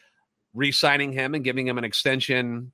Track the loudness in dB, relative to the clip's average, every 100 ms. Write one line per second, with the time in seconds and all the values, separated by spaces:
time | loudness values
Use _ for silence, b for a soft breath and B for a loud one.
0 | b b b _ _ -2 0 4 4 4
1 | 0 -2 -2 -2 -2 0 -2 -2 -2 0
2 | 0 0 0 0 0 -4 -8